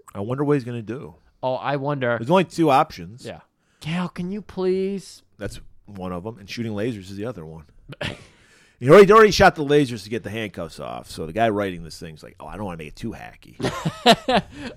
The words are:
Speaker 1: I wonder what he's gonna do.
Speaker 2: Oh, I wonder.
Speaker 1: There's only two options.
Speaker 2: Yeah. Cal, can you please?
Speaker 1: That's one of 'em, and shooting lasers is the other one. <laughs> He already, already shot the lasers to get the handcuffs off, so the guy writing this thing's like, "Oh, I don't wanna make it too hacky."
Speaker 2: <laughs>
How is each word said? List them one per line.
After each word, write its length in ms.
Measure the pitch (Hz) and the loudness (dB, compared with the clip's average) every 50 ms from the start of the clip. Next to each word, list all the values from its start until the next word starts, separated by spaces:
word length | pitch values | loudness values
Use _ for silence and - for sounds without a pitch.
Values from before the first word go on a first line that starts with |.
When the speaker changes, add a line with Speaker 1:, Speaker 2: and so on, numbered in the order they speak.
| _ - - | _ -16 -10
Speaker 1:
I 60 | 101 | -8
wonder 240 | 101 110 127 135 147 | -6 -6 -4 -2 0
what 120 | 143 147 | 2 2
he's 100 | 143 117 | 0 0
gonna 160 | 120 120 120 | -4 -8 -10
do. 340 | 110 98 110 143 - 76 82 _ _ _ _ _ | -8 -10 -10 -10 -12 -16 -20 _ _ _ _ _
Speaker 2:
Oh, 140 | - 127 127 | -6 -4 -4
I 220 | 123 92 127 143 143 | -4 -4 -4 -4 -2
wonder. 400 | 135 143 147 139 127 120 120 113 | -2 -4 -4 -2 -2 -2 -2 -2
Speaker 1:
There's 120 | 113 120 | 0 2
only 120 | 175 190 175 | 2 2 2
two 260 | - - - 165 151 | 0 0 0 2 4
options. 560 | 135 139 156 - - - 85 85 110 127 - | 4 4 4 2 -2 -10 -16 -16 -18 -16 -14
Speaker 2:
Yeah. 140 | 113 110 120 - _ _ _ _ _ _ _ | -14 -14 -14 -18 _ _ _ _ _ _ _
Cal, 300 | - 156 165 180 180 170 | -8 -6 -4 -4 -4 -6
can 200 | - - 175 180 | -6 -8 -10 -8
you 100 | 196 214 | -8 -10
please? 800 | - - - 190 185 185 185 190 190 190 202 190 - - - - _ _ _ - | -12 -12 -8 -4 -2 0 0 0 -2 -4 -6 -8 -10 -14 -20 -20 _ _ _ -12
Speaker 1:
That's 240 | 104 98 - - - - - - _ | -12 -10 -10 -12 -16 -20 -20 -20 _
one 260 | - 101 95 90 92 | -20 -14 -12 -10 -8
of 140 | 90 87 87 | -8 -8 -8
'em, 120 | 113 113 92 | -10 -12 -14
and 80 | 101 101 | -16 -14
shooting 240 | - 120 117 117 107 | -10 -8 -6 -6 -4
lasers 360 | 101 104 131 117 101 92 92 | -4 -4 -4 -6 -8 -12 -14
is 60 | 101 | -12
the 100 | 98 101 | -10 -10
other 200 | 123 123 90 80 | -10 -10 -12 -14
one. 200 | 78 80 80 73 - _ - - - - - | -16 -16 -18 -20 -20 _ -20 -20 -20 -14 -10
<laughs> 60 | - - - - - - _ _ _ _ _ _ _ _ _ _ | -10 -10 -10 -12 -16 -20 _ _ _ _ _ _ _ _ _ _
He 80 | 120 127 | 4 8
already, 220 | 156 202 202 175 | 10 10 12 10
already 200 | 208 226 220 214 | 10 8 8 8
shot 240 | 170 - 196 180 - | 6 6 6 6 4
the 100 | 165 147 | 4 0
lasers 380 | 139 147 151 147 120 120 110 98 | 2 4 4 4 2 -2 -8 -10
to 40 | 104 | -8
get 140 | 113 110 87 | -8 -8 -8
the 60 | 101 | -8
handcuffs 500 | 101 117 110 101 - - 85 82 - - | -8 -8 -8 -8 -8 -10 -10 -10 -10 -12
off, 320 | 71 60 60 60 62 - | -12 -12 -12 -12 -14 -14
so 140 | - - 85 | -12 -12 -10
the 80 | 78 82 | -8 -2
guy 160 | 107 117 113 | 0 2 2
writing 340 | 104 101 101 95 90 85 82 | 2 0 -2 -4 -4 -8 -12
this 160 | 78 76 - | -14 -16 -16
thing's 240 | 82 82 78 76 - | -16 -16 -16 -18 -20
like, 140 | 60 62 - | -20 -20 -20
"Oh, 80 | 67 78 | -18 -16
I 80 | 80 | -12
don't 80 | 92 107 | -10 -10
wanna 120 | 95 87 82 | -10 -10 -10
make 100 | 80 73 | -12 -14
it 80 | - | -14
too 160 | - - 113 | -12 -10 -10
hacky." 460 | 87 65 58 57 - - - - - - | -10 -12 -14 -18 -20 -20 -20 -20 -12 -8
Speaker 2:
<laughs> 840 | - 127 - - - 160 - - - 240 226 - - - 254 208 - - - 285 285 240 - | -6 -6 -6 -6 -6 -8 -8 2 4 4 4 4 2 0 -2 -2 -2 -4 -10 -16 -14 -12 -4